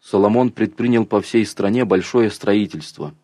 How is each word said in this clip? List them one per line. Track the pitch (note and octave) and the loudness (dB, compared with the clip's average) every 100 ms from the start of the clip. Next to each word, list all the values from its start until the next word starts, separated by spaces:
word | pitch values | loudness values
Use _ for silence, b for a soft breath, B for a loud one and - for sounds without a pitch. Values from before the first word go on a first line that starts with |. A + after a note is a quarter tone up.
Соломон | - G#2 G2+ A#2 B2+ | -2 2 2 4 0
предпринял | - A2 - B2 A#2 A2 | 0 -4 -2 0 0 2
по | G#2 | -2
всей | F#2+ A#2 G#2+ | 0 -2 -2
стране | - G2 A#2 A#2 | -2 -2 0 2
большое | F#2+ F#2 B2 A2 | 0 2 0 0
строительство | - - G2+ G2+ D#2+ D2+ - D#2 - | -2 -2 0 0 -6 -14 -14 -14 -14